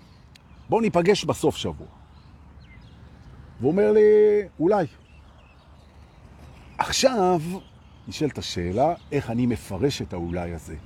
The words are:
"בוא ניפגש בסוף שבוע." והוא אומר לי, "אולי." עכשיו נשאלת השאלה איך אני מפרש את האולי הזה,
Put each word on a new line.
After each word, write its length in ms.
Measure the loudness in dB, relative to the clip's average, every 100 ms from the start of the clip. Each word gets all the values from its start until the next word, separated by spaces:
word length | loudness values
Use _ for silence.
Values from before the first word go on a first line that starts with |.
| -20 -20 -20 -20 -20 -20 -2
"בוא 120 | 0
ניפגש 440 | 2 2 2 2 0
בסוף 300 | -2 -2 -2
שבוע." 320 | -6 -10 -14 -20 -20 -20 -20 -20 -20 -20 -20 -20 -20 -20 -20 -20 -20 -20 -20 -4
והוא 120 | 0
אומר 200 | 2 4
לי, 100 | 6 6 6 6 4 -2 -2
"אולי." 260 | 2 2 0 -6 -20 -20 -20 -20 -20 -20 -20 -20 -20 -20 -20 -20 -20 -20 -20 -20 -12 -8
עכשיו 640 | -4 0 0 2 2 0 -2 -10 -14 -20 -20 -20 -16
נשאלת 300 | -6 -6 -4
השאלה 560 | -8 -6 -4 0 0 -2 -6
איך 200 | -6 -4
אני 140 | -2 -2
מפרש 560 | -2 -6 -4 -2 -4
את 120 | -8
האולי 400 | -8 -6 -6 -8
הזה, 220 | -10 -14 -16